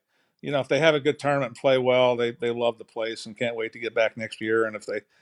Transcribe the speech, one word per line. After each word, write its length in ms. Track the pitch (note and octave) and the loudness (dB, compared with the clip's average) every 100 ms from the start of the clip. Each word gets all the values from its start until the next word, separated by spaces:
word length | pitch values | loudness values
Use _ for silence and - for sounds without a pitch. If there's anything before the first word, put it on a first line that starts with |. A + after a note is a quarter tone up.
| _ _ _ _ | _ _ _ _
You 100 | C#3 | -4
know, 80 | C#3+ | -4
if 80 | B2+ | 0
they 120 | C#3 | 2
have 140 | D#3+ | 4
a 60 | D3+ | 4
good 200 | C#3+ C#3+ | 0 -2
tournament 320 | C#3+ C#3+ A#2+ | -2 -2 -2
and 60 | - | -2
play 200 | C#3 C3 | 2 4
well, 400 | B2+ B2+ B2+ A#2+ | 4 4 4 2
they, 140 | A#2+ | -2
they 200 | A#2+ A#2+ | -2 -4
love 260 | A#2 A#2+ A2+ | 0 -2 -2
the 60 | |
place 420 | A2 A#2 A2+ A2+ A2+ | -10 -8 -6 -6 -12
and 120 | G#2 | -6
can't 180 | A#2 A#2 | -6 -4
wait 160 | A2+ | -8
to 60 | A#2 | -8
get 160 | A2+ A#2 | -4 0
back 220 | A2 - | 0 0
next 240 | A2 - | -10 -8
year. 240 | A2 A2+ A2 | 0 0 0
And 100 | G#2+ | -4
if 100 | - | -8
they 160 | G#2 - _ | -8 -10 _